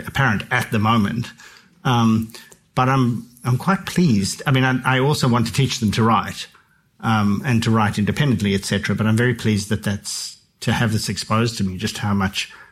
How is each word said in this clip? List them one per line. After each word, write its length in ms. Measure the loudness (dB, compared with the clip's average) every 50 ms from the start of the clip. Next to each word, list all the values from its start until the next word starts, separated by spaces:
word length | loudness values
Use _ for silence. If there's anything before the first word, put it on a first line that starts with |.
| -8 -6
apparent 360 | -2 0 2 2 0 0 -2 -2
at 180 | -2 -2 -2 0
the 80 | -2 0
moment. 540 | 2 2 2 2 2 0 -2 -4 -6 -8 -10 -20 -20 -20 -20 -20 -20 _ _ _ -2
Um, 480 | 0 2 2 4 4 2 2 0 -4 -10 -18 -20 -20 -20 -20 _ _ -2
but 120 | 0 2 2
I'm, 400 | 2 2 2 0 0 -4 -8 -12 -16 -8 -4
I'm 140 | -2 -2 0
quite 280 | 0 0 0 0 -2
pleased. 560 | -2 0 2 4 4 4 2 0 -2 -4 -4 -2
I 60 | 0
mean, 120 | 2 2 2
I, 340 | 2 0 0 0 0 2 2
I 20 |
also 280 | 2 2 2 2 2 2
want 200 | 2 2 0 0
to 60 | 0
teach 260 | 0 0 0 0 0
them 120 | 0 0
to 120 | 2 2 4
write, 440 | 4 4 2 0 -2 -6 -12 -14 -16 -18 -20 _ _ _ _ _ _ _ -6
um, 400 | -2 0 0 2 2 0 0 -2 -2
and 180 | 0 0 0 2
to 80 | 2
write 260 | 2 2 2 2 0 0
independently, 560 | 0 0 0 0 2 2 2 2 2 0 0
et 120 | 0 -2
cetera. 280 | -2 -2 -2 -2 -2 -2
But 120 | 0 0 2
I'm 80 | 2
very 180 | 2 2 0 0
pleased 360 | 0 0 0 0 0 0 -2
that 140 | -4 -4 -4
that's, 540 | -4 -6 -6 -6 -10 -10 -10 -10 -12 -14 -18 _ _ _ -6
to 140 | -2 -2 0
have 180 | 2 2 0
this 160 | 0 -2 -2 -4
exposed 500 | -6 -6 -4 -2 0 0 0 0 -2 -4
to 60 | -4
me, 140 | -4 -4 -4
just 200 | -6 -6 -6 -4
how 140 | -2 -2 0
much 380 | 0 0 -2 -2 -6 -8 -10 -12 -20 -20 -20